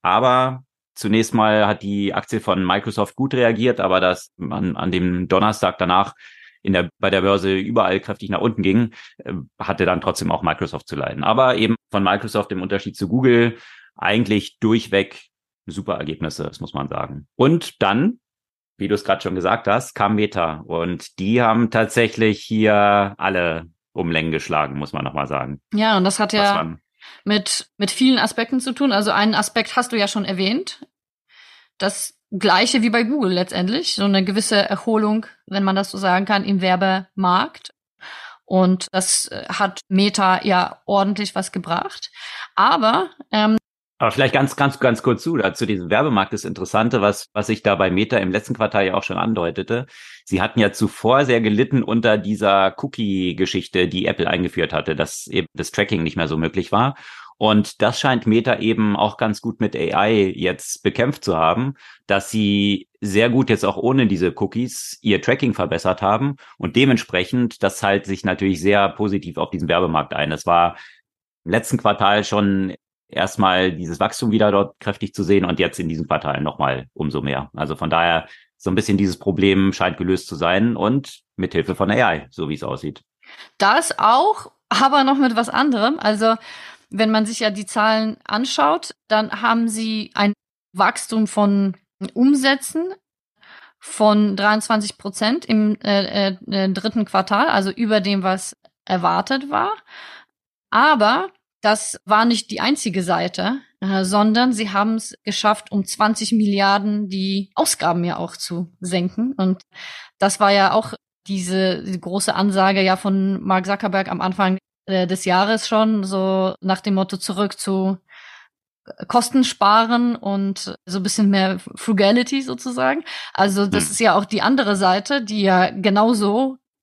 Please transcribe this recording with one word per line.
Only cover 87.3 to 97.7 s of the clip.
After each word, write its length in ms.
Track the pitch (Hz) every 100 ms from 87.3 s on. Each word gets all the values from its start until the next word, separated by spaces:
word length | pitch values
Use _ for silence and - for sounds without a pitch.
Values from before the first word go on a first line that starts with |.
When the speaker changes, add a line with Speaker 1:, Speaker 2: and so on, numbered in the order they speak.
| 233
Speaker 2:
ja 120 | 220
die 160 | 202 202
Zahlen 500 | 214 214 220 220 -
anschaut, 720 | - 214 262 - 294 330 - - _
dann 360 | 214 214 202
haben 240 | 226 226 233
sie 420 | 214 220 220 - -
ein 180 | 202 208 _ _ _
Wachstum 540 | 180 190 240 - 226 214
von 500 | - 208 202 196 180 _ _ 190 -
Umsätzen 800 | 262 285 269 277 - 320 359 381 _ _ _ _ _ - - _
von 580 | - - 214 208 208 196
dreiundzwanzig 640 | 202 214 - 220 208 -
Prozent 480 | - - 214 311 -
im, 320 | 220 214 208
äh, 460 | 208 202 196 202 196
äh, 80 | 185 -
äh, 220 | 196 190
dritten 360 | 190 214 226 208
Quartal, 420 | 190 185 208 302
also 220 | -
über 320 | 190